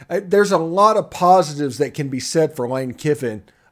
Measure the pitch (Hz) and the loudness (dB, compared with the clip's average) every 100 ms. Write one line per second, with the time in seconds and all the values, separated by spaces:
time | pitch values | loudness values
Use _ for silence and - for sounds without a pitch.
0 | - 175 196 196 196 185 165 175 214 214 | -8 -6 0 -2 2 0 0 4 4 4
1 | - - 180 185 151 147 147 127 139 - | -2 0 4 6 4 -2 -4 -2 -4 -4
2 | 139 131 - 165 156 - 123 131 131 120 | -6 -6 -4 0 0 -2 -6 -4 -6 -6
3 | 151 147 123 107 - _ _ | -2 -2 -2 -6 -12 _ _